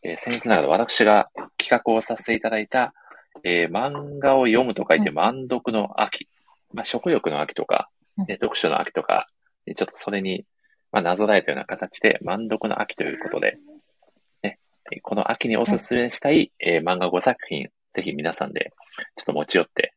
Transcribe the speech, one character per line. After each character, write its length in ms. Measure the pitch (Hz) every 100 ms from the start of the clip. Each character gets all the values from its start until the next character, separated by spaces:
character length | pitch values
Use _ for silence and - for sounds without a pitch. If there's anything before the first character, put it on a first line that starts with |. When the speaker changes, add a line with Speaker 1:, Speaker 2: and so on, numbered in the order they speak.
Speaker 1:
え 100 | 87
ー、 20 | 82
僭 180 | - 120
越 120 | 120
な 80 | 98
が 60 |
ら 60 | 69
私 360 | 92 117 -
が 240 | 107 104 - - - -
企 260 | - 123
画 80 | -
を 80 | 113
さ 160 | - 113
せ 60 |
て 100 | -
い 40 | 113
た 120 | 113
だ 100 | 110
い 80 | 107
た、 260 | 131 120 _ - - _ -
え 240 | 92 87 82
ー、 0 |
漫 520 | 92 131 143 143 143
画 160 | 139 135
を 100 | 123
読 160 | 113
む 100 | 127
と 100 | 104 -
書 60 |
い 60 | 165
て、 100 | 208
Speaker 2:
は 200 | 73 98
い。 20 |
Speaker 1:
万 160 | 131 127
読 260 | 127 - 110
の 240 | 101 -
秋。 280 | 107 - - _ _ _ _
ま 100 | -
あ、 20 |
食 260 | - 165 180
欲 200 | 151 82
の 100 | 73
秋 140 | 78
と 100 | -
か、 260 | - - - _ _ -
Speaker 2:
う 60 |
ん。 40 | 190
Speaker 1:
ね、 80 | 101
読 160 | - -
書 120 | -
の 120 | -
秋 120 | -
と 100 | -
か、 260 | - 50 - _ _ _
で、 100 | -
ち 80 | -
ょ 40 | -
っ 0 |
と 80 | -
そ 160 | -
れ 100 | 101
に、 220 | 95 92 - _ _ _ _
ま 80 | 107
あ、 20 |
な 140 | 87 92
ぞ 100 | 107
ら 100 | 101
え 60 |
た 80 | -
よ 60 | 69
う 20 |
な 80 | -
形 320 | - 107 -
で、 200 | 110 -
万 260 | - 98 113
読 200 | 110 110
の 120 | -
秋 140 | -
と 80 | -
い 100 | -
う 60 | -
こ 100 | -
と 120 | -
で、 180 | - 302 294 302 _ _ _ _ _ _
ね、 160 | - - _ _ - -
こ 140 | - 101
の 140 | -
秋 180 | - -
に 80 | 110
お 100 | -
す 100 | 202
す 140 | -
め 160 | 123 120
し 100 | -
た 100 | 143
い、 20 |
Speaker 2:
は 80 | 160
い。 120 | - _
Speaker 1:
え 180 | 85 85
ー、 40 |
漫 160 | 85 92
画 120 | 90
五 100 | 90
作 160 | 127 - -
品、 200 | 73 69 _ _
ぜ 100 | -
ひ 100 | 82
皆 200 | 71 80
さ 140 | - -
ん 60 |
で、 200 | - - _ _ - - -
ち 60 |
ょ 0 |
っ 20 |
と 80 | -
持 120 | 73
ち 140 | 76 90
寄 60 |
っ 20 | -
て 240 | - -